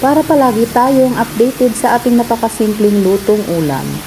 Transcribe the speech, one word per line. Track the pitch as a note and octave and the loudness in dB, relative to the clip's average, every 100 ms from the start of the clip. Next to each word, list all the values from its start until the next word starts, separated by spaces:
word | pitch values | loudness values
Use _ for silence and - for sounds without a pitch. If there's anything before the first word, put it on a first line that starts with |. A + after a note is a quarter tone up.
para | C4 D4 | 2 0
palagi | D4+ D#4 C4 G#3+ A#3 | 2 2 2 2 0
tayong | A#3+ B3+ C4+ C4 A#3+ | 2 2 2 2 0
updated | A#3 - A#3+ - B3 | -4 0 0 2 -2
sa | A3 B3 A#3+ | 0 -2 0
ating | B3 A#3+ | 2 0
napakasimpleng | A#3 A#3 A#3 - G#3+ G#3+ G#3 G#3 F#3+ | 0 -2 -4 -2 -2 0 0 2 2
lutong | G3 G3 G#3+ G3+ E3+ | 0 0 -2 0 -2
ulam. | D#3 C3+ C#3+ C#3+ | -2 -4 -6 -8